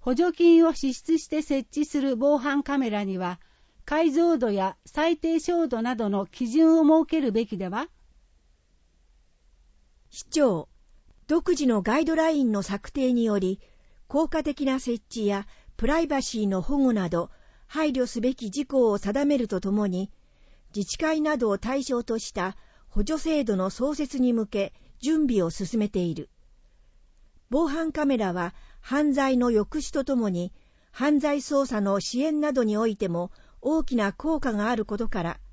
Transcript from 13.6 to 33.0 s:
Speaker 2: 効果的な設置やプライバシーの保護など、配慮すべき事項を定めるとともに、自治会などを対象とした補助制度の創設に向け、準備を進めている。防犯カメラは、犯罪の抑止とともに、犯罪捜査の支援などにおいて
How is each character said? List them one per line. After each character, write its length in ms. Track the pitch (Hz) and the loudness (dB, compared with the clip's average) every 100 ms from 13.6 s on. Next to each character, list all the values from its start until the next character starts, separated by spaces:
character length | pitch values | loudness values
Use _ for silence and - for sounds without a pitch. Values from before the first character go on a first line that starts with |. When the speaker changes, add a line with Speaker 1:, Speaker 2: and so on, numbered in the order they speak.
| - - _ - - | -10 -20 _ -20 -4
Speaker 2:
効 180 | 277 320 | 0 0
果 140 | 320 | 0
的 220 | 302 277 | -2 -2
な 160 | 269 262 | -2 -2
設 220 | 254 233 _ | -2 -6 _
置 160 | 233 208 | -4 -2
や 200 | 202 208 - - - | -2 -6 -18 -20 -2
プ 100 | 233 | 0
ラ 140 | 311 | 2
イ 60 | 320 | 2
バ 160 | 285 | -2
シ 220 | 262 233 | -2 -2
ー 40 | 208 | -2
の 140 | 190 | 0
保 160 | 175 285 | 0 2
護 140 | 269 | 2
な 160 | 220 180 | 2 0
ど、 200 | 170 170 - - - - | -2 -4 -10 -20 -20 -10
配 220 | 294 311 | -2 0
慮 160 | 262 247 | 0 -2
す 140 | 240 | 0
べ 160 | 233 262 | -2 -2
き 160 | 220 | -6
事 120 | 226 294 | -6 -2
項 260 | 277 233 | 2 4
を 60 | 202 | 2
定 260 | 196 220 | 0 0
め 120 | 285 285 | 2 0
る 120 | 226 | 0
と 120 | 185 | -2
と 120 | 196 | -2
も 160 | 208 208 | -2 0
に、 240 | 180 196 - _ _ - - - | -2 -6 -10 _ _ -20 -20 -14
自 140 | 208 202 | -8 -8
治 100 | - | -2
会 220 | 311 311 | -2 0
な 160 | 302 302 | 0 0
ど 140 | 233 | 0
を 80 | 196 | 0
対 240 | 214 269 | -2 -4
象 220 | 262 247 | -2 -4
と 160 | 240 226 | -2 -6
し 120 | - | -6
た 240 | - 185 - - _ - | -6 -6 -8 -20 _ -4
補 120 | - | -2
助 180 | 208 311 | 0 -2
制 240 | 320 302 | 0 0
度 140 | 233 196 | 0 0
の 140 | 185 | -2
創 260 | - 254 294 | -2 -4 -2
設 240 | 285 277 | -6 0
に 120 | 247 | 0
向 140 | 233 214 | 0 -2
け、 260 | 208 196 - - - | -4 -6 -8 -20 -8
準 260 | 254 320 294 | -2 0 2
備 160 | 220 | 2
を 80 | 170 | 0
進 300 | 165 196 233 | -4 -4 -2
め 80 | 208 | -2
て 100 | 196 | -2
い 160 | 175 | -4
る。 160 | 160 - _ - _ _ _ _ _ _ _ - - _ | -6 -10 _ -20 _ _ _ _ _ _ _ -20 -20 _
防 180 | 262 330 | 0 0
犯 220 | 294 330 | 0 -4
カ 140 | 311 | -2
メ 140 | 294 254 | 0 0
ラ 140 | 202 | -2
は、 220 | 180 175 - - - | -4 -6 -8 -20 -20
犯 320 | - 269 302 | -6 0 0
罪 240 | 269 269 254 | 2 2 2
の 120 | 240 | 2
抑 340 | 226 208 311 | 0 0 -6
止 100 | - | -6
と 120 | 311 | -4
と 100 | 269 | -2
も 140 | 262 220 | 0 0
に、 240 | 175 180 - _ _ _ | -2 -6 -10 _ _ _
犯 260 | - 269 302 | -4 0 2
罪 200 | 294 285 | 2 -2
捜 280 | 254 285 269 | 0 0 0
査 140 | 220 | -2
の 180 | 202 196 | 0 0
支 220 | - 240 | -2 -2
援 200 | 302 302 | -2 0
な 120 | 294 | 0
ど 100 | 262 | 0
に 140 | 226 208 | 0 0
お 100 | 233 | -2
い 100 | |
て 120 | 208 | -2